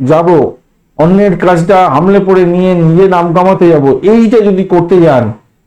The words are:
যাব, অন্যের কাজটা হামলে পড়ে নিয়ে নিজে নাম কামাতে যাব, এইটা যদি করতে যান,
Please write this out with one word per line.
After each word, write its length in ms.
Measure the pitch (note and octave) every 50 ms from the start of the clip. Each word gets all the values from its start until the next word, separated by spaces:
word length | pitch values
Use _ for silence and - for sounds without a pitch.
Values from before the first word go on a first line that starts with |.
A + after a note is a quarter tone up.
| C3
যাব, 460 | B2+ D#3 D#3+ E3+ F3+ F3 D3 A#2+ - - - _ _ _ _ _ _ _
অন্যের 400 | - D3+ E3+ F#3+ G3 G#3 G3+ E3+
কাজটা 520 | E3+ F3+ F3+ F3+ E3 E3+ F#3+ G3 F#3 F#3 E3
হামলে 300 | C3 C#3+ F3 F#3+ G3 G3+
পড়ে 260 | F#3 F#3 F#3+ F#3 F3+
নিয়ে 300 | F3 F3 F3+ F#3 F#3 F#3
নিজে 320 | E3+ E3 D#3+ E3 F3 G3
নাম 260 | F#3+ F3+ E3+ E3+ E3+ E3
কামাতে 360 | F3+ F#3 F#3+ G3 - F#3 E3+
যাব, 300 | E3 D3 C#3 C#3 - - -
এইটা 360 | G3 A3 A#3 A3+ G#3+ B3 A3+
যদি 240 | G#3 G#3 F#3+ F#3 F#3
করতে 380 | - F#3 E3+ E3+ E3+ F#3+ F3+
যান, 320 | E3 D#3+ C#3 B2+ A#2 G#2+ A2+ - _ _ _ _ _